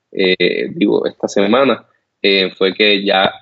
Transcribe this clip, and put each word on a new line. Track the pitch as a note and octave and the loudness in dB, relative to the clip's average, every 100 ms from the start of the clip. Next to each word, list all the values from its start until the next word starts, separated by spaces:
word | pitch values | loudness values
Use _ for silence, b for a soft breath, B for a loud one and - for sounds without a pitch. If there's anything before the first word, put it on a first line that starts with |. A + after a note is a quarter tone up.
| _ | _
eh, | F2+ F#2+ F#2 F2+ - B1 E2+ | -2 0 0 0 -2 -6 -2
digo, | G2+ - - | 0 0 -2
esta | - - | -6 -6
semana, | - G2+ A#2+ C3+ A2 - _ _ _ | -2 0 2 2 -2 -6 _ _ _
eh, | G2+ G2 F#2 - | 0 2 0 -2
fue | F#2+ | -2
que | F2+ G#2+ G2+ | 0 0 0
ya | G2+ F#2+ G2 - | 0 0 0 -4